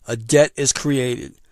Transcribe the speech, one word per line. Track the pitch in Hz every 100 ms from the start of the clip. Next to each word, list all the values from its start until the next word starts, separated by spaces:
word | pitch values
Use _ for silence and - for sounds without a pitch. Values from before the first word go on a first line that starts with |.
| -
a | 117
debt | 117 147 147
is | - 135
created, | - 147 139 123 120 - - _